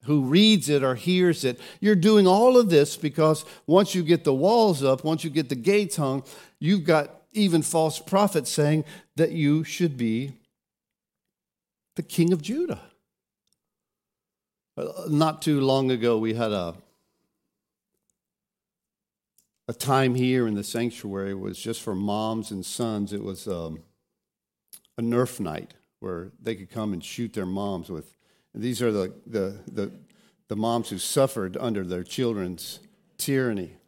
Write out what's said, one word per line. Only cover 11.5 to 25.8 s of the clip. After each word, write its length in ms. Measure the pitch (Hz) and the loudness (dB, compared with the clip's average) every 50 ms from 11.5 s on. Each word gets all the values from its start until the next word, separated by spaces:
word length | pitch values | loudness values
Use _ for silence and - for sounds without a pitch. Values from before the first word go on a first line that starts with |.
| _ _ _ _ _ _ _ _ _ | _ _ _ _ _ _ _ _ _
the 60 | - | -12
king 300 | 156 - - - 165 170 | -10 -6 0 2 2 2
of 80 | 185 160 | 2 0
Judah. 400 | 147 - 233 302 359 330 - - - - _ _ _ _ _ _ _ _ _ _ _ _ _ _ _ _ _ _ _ _ _ _ _ _ _ _ _ _ _ _ _ _ _ _ _ _ _ | -2 -6 -4 -4 -4 -6 -6 -10 -12 -20 _ _ _ _ _ _ _ _ _ _ _ _ _ _ _ _ _ _ _ _ _ _ _ _ _ _ _ _ _ _ _ _ _ _ _ _ _
Uh, 100 | - - - - 185 175 - | -10 -10 -10 -10 -12 -6 -2
not 340 | 151 147 160 160 151 151 | 2 2 2 2 0 -2
too 180 | - 160 151 139 | -2 0 2 2
long 300 | 135 135 135 135 135 131 | 4 4 4 2 2 0
ago, 260 | 131 117 113 120 117 | 0 0 2 2 2
we 160 | 110 110 113 | 2 0 -2
had 180 | 110 117 117 110 | -2 0 0 0
a, 240 | 104 98 87 85 85 87 _ _ _ _ _ _ _ _ _ _ _ _ _ _ _ _ _ _ _ _ _ _ _ _ _ _ _ _ _ _ _ _ _ _ _ _ _ _ _ _ _ _ _ _ _ _ _ _ _ _ _ _ _ _ _ _ _ - | 0 -2 -2 -4 -8 -12 _ _ _ _ _ _ _ _ _ _ _ _ _ _ _ _ _ _ _ _ _ _ _ _ _ _ _ _ _ _ _ _ _ _ _ _ _ _ _ _ _ _ _ _ _ _ _ _ _ _ _ _ _ _ _ _ _ -14
a 60 | 120 | -10
time 400 | - - 143 135 135 135 127 123 | -8 -2 0 2 4 4 2 2
here 320 | 127 123 127 127 127 120 | 2 0 2 2 2 0
in 80 | 113 104 | 0 -2
the 100 | 101 101 | -4 -6
sanctuary 720 | - - 120 120 120 110 - - 104 98 98 98 98 98 | -6 -4 -4 -4 -4 -6 -8 -12 -10 -8 -6 -6 -6 -8
was 240 | 95 98 101 95 - | -8 -8 -10 -10 -10
just 240 | - 113 113 - | -8 -8 -8 -8
for 120 | - 117 101 | -6 -6 -6
moms 560 | 92 101 104 104 107 110 110 113 113 104 - | -4 -2 -2 -2 -2 -4 -4 -4 -6 -8 -8
and 140 | 104 98 92 | -10 -10 -10
sons. 480 | - - - 123 113 110 104 104 101 | -10 -6 -6 -4 -4 -4 -4 -6 -6
It 100 | 104 101 | -6 -8
was, 240 | 104 98 95 92 - | -8 -10 -10 -10 -8
um, 360 | 107 92 85 82 80 80 80 82 _ _ _ _ _ _ _ _ _ _ _ _ _ _ _ _ _ - - _ _ _ | -8 -8 -8 -8 -10 -12 -14 -18 _ _ _ _ _ _ _ _ _ _ _ _ _ _ _ _ _ -20 -20 _ _ _
a 60 | - | -6
Nerf 380 | 117 117 117 120 127 123 - - | -4 0 2 2 0 0 -2 -8
night 340 | 104 82 78 82 82 - - _ | -6 -6 -6 -8 -10 -12 -20 _